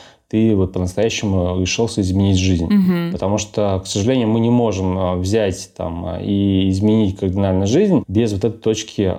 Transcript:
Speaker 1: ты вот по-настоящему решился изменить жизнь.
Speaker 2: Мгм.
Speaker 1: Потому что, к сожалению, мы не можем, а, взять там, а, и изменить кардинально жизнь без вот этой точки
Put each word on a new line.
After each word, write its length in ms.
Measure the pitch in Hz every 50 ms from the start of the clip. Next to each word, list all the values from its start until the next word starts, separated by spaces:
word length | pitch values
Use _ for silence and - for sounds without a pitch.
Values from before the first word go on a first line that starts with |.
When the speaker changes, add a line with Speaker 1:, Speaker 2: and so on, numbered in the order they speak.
| - - - _ _ -
Speaker 1:
ты 240 | - 110 110 113 107
вот 180 | 95 95 90 -
по-настоящему 840 | 92 90 90 - - 107 113 - - - 104 95 92 90 90 90 92
решился 420 | 92 90 - - 117 113 - -
изменить 360 | 98 92 92 98 98 98 98 90
жизнь. 340 | 92 95 92 85 85 -
Speaker 2:
Мгм. 400 | 208 202 185 180 180 175 170 170
Speaker 1:
Потому 280 | 180 - 95 95 104 107
что, 420 | - - - 110 104 101 95 92 95
к 40 | -
сожалению, 400 | - 104 98 120 131 127 117 107
мы 120 | 110 113
не 120 | 113 117
можем, 440 | 120 123 120 113 98 95 95 92 92
а, 200 | 95 95 90 90
взять 560 | 90 90 95 104 110 107 95 90 - - - _
там, 300 | - 92 85 85 85 87
а, 160 | 87 87 92
и 480 | 98 101 101 98 101 101 98 95 95 95
изменить 480 | 95 98 104 107 107 110 107 95 95 -
кардинально 480 | 101 95 90 101 98 95 92 92 98
жизнь 380 | 98 120 165 214 202 180 123 - -
без 240 | 98 110 120 110 104
вот 120 | 95 -
этой 140 | 117 113 -
точки 580 | - 113 110 - - - - - 101 92 90